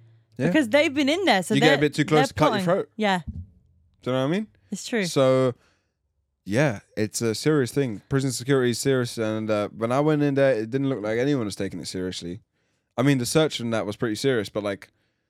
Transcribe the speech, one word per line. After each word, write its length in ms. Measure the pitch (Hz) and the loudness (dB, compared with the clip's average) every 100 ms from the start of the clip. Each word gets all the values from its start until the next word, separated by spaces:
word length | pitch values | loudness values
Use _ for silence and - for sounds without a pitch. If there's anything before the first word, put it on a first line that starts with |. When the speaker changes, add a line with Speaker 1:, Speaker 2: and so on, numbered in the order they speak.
| _ _ _ - | _ _ _ -4
Speaker 1:
Yeah. 120 | 147 | 0
Speaker 2:
Because 200 | 311 233 | 2 4
they've 240 | 285 311 | 2 2
been 140 | 269 269 | 0 0
in 160 | 349 | 2
there, 180 | 339 196 | 2 2
so 120 | 170 | 2
Speaker 1:
You 60 | 214 | 2
get 60 | 151 | 4
a 40 | |
Speaker 2:
they're, 80 | 143 | 4
Speaker 1:
bit 160 | 147 | 2
too 100 | - | 0
close 140 | 143 156 | 2 2
Speaker 2:
they're 80 | - | 2
Speaker 1:
to 60 | |
cut 100 | - | 2
your 60 | 156 | 0
Speaker 2:
plotting. 140 | 208 | 2
Speaker 1:
throat. 260 | 180 170 - - | 0 0 -2 -2
Speaker 2:
Yeah. 240 | 208 180 - - - _ _ _ _ _ | 0 0 -4 -12 -16 _ _ _ _ _
Speaker 1:
Do 80 | 123 | -2
you 20 | |
know 100 | 131 135 | 0 0
what 0 | |
I 100 | 185 | -2
mean? 80 | 220 _ _ | -4 _ _
Speaker 2:
It's 160 | 190 - | -12 -4
true. 200 | 233 175 | -4 0
Speaker 1:
So, 480 | 147 131 131 131 - _ _ _ _ _ _ _ _ | 2 4 4 2 -2 _ _ _ _ _ _ _ _
yeah, 360 | - 110 147 101 - - | -2 0 0 -2 -8 -6
it's 240 | 107 - | -4 -2
a 120 | 117 | -4
serious 380 | 107 151 151 120 | 0 2 2 2
thing. 300 | 143 131 101 - | 0 -2 -6 -4
Prison 220 | 135 135 | -2 -2
security 400 | 117 123 135 123 | -4 0 2 2
is 80 | 117 | 0
serious, 400 | 139 131 117 - | 0 0 -2 -4
and, 320 | 107 110 107 | -4 -2 -2
uh, 180 | 104 101 - | -2 -2 -4
when 140 | 113 | -2
I 100 | 131 | 0
went 220 | 151 151 | 2 2
in 120 | 147 | 2
there, 180 | 139 135 | 4 2
it 180 | 110 110 | 2 -2
didn't 180 | 135 139 | -2 -2
look 140 | 120 | -2
like 160 | 107 117 | -2 -2
anyone 260 | 139 139 104 | 0 0 -2
was 100 | - | -4
taking 240 | 98 90 | -6 -6
it 60 | - | -8
seriously. 520 | 95 90 - 85 101 - _ _ _ _ - | -6 -6 -6 -10 -12 -16 _ _ _ _ 0
I 60 | |
mean, 160 | 139 135 | 2 2
the 80 | 120 | 2
search 320 | 160 156 - | 0 0 -2
and 140 | 117 | -4
that 100 | 110 | -2
was 120 | 95 101 | -4 -4
pretty 180 | 120 | -4
serious, 340 | 107 135 120 98 | -2 0 0 -2
but, 140 | 107 | -6
like, 280 | 101 98 - _ _ _ | -6 -6 -12 _ _ _